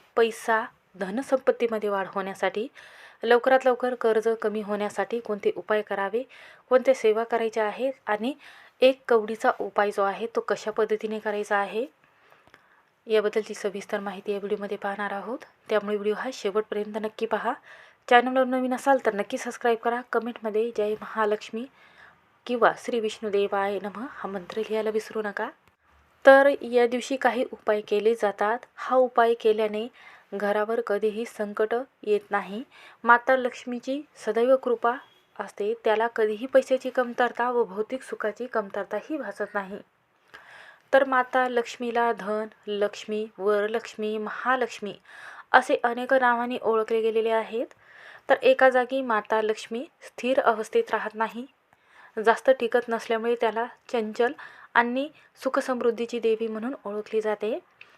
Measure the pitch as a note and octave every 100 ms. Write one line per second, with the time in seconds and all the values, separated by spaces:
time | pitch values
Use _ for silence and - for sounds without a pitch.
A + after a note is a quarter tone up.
0 | _ - A3+ A3 - A3 B3 _ _ F3+
1 | F#3+ A3 C#4 C4+ - A#3 A#3 A3 G#3 G3
2 | F#3 G3+ F#3+ F#3+ F#3+ G3+ C4 - - -
3 | - - A3+ A#3+ C4 C4 C4 B3 B3 B3
4 | A3+ A3 A3 A3+ A3 G#3+ G3+ G#3 G#3 -
5 | F#3+ A#3 A#3 G#3 G#3+ - - G#3+ G#3 G3
6 | G3 A3+ C4+ - - - - B3+ C4 C4
7 | A3 G#3+ A#3 A#3 A3+ A3+ G#3 G3 C4 -
8 | - G#3 A#3+ D4+ - - - - B3+ C4
9 | - A#3 G#3+ A3 B3+ - G3+ G#3 G#3 G3+
10 | G3 F#3+ A3+ A#3 - G3+ G#3+ G#3+ G#3+ G#3+
11 | G#3+ A3 G#3+ G#3 G#3 G3+ G3 G#3+ C#4+ _
12 | _ _ _ _ _ - _ _ _ _
13 | A#3 A3 G3+ G#3+ G#3 G#3 G#3 G3 - G#3
14 | G3+ F#3+ G#3 G3+ G3 G3+ G3+ G3+ G3+ G3+
15 | G3+ G3 G3+ C#4 - _ - G#3+ G3+ G#3
16 | G#3 G3 B3+ B3+ G3+ G#3+ G#3+ G#3 G#3 G#3+
17 | G#3+ - A3 G#3 A3+ C#4+ - - - _
18 | - A#3+ B3+ C4 B3+ B3+ B3+ B3+ C#4 C4+
19 | A3 G3+ G3+ C4 B3 - A#3+ A3+ - A#3+
20 | B3 A#3 A#3 A3+ A3 G#3+ A#3 A3+ G#3 G#3+
21 | G3+ A3 G#3+ G#3+ - A3+ C4+ _ - -
22 | - _ _ _ - B3 G3 - - A#3+
23 | G#3+ - G#3+ G3+ G3+ G3+ G3 G3 G3+ F#3+
24 | C4+ - F#3+ G3 F3+ A3 G#3+ A3 G#3+ G#3+
25 | - A3 G#3 G3 A#3 - _ _ _ _
26 | _ _ C4+ C4+ C#4 C#4 A#3+ A#3+ A#3+ B3
27 | - C4+ - A3+ C4 - - G#3 G#3+ G#3
28 | G#3+ A3+ G3+ - G#3 A#3+ - - - B3+
29 | B3+ B3 A#3 A#3 A3 G#3+ G#3+ G#3+ B3 -
30 | - - - G3+ G3+ G#3 G#3+ A#3 A#3 G3+
31 | G#3+ G#3 A#3 - G#3 G#3 A3 A#3 C4+ _
32 | G#3 G#3 - G3+ F#3 G#3 C#4+ - - -
33 | A#3 A#3+ A#3 C4 B3 - B3 A#3+ C4 C#4+
34 | C#4+ - A3 A3 B3 C4 C4 A#3 A#3 B3+
35 | - _ _ - G3 - G#3 A#3 - G#3+
36 | A#3 A#3 G#3+ G#3+ C4 C4 C4 B3+ B3+ B3+
37 | A#3+ A#3 A#3+ A#3+ B3 A#3+ G3 G3 G#3+ C4
38 | - G#3+ G#3+ G3+ B3 A3+ G3 G#3 F#3+ G#3
39 | - D4+ G#3 - G3+ G3+ F#3+ G3+ - _
40 | _ _ _ - - - - - - C4+
41 | C4+ C4 B3 C4 B3+ A#3+ A#3 - A#3+ A#3
42 | A#3 G3+ G3 G#3+ A3 _ G#3 G3+ G#3 -
43 | - G#3+ A3 - G3 G#3 G#3 A3+ - -
44 | G#3+ A3 G#3+ - B3 C4 A3+ - G3+ -
45 | - - - - - C4 B3+ C#4+ A#3+ A#3+
46 | B3+ C4+ B3 A#3+ A#3+ B3+ G#3+ A3 A3 A3+
47 | A3 A3 A3+ A3 G3+ A3 D#4 _ _ -
48 | - - - C4+ B3+ C4 C4 B3+ B3 C4+
49 | B3+ G#3+ G#3 A3 G#3+ G#3+ - A3+ D#4+ _
50 | - - B3 C4+ - A3 G#3+ A#3 A3+ A3
51 | G#3+ G#3+ G#3+ G#3+ C4+ _ _ _ _ -
52 | - A3+ G#3+ G#3+ - C4 A#3 A#3+ A#3 A3+
53 | - A3+ A#3 A#3 A3+ G#3+ A#3+ - - A#3+
54 | G#3+ G#3+ A#3+ - - - - - A#3+ B3+
55 | D4+ - _ - C4+ C4+ C4 B3 A#3+ A3+
56 | A#3 A#3 A3+ A3 A3+ A3 A#3 C#4 G3+ G#3
57 | G3+ A3 G#3+ G#3 G#3+ D#4+ - _ -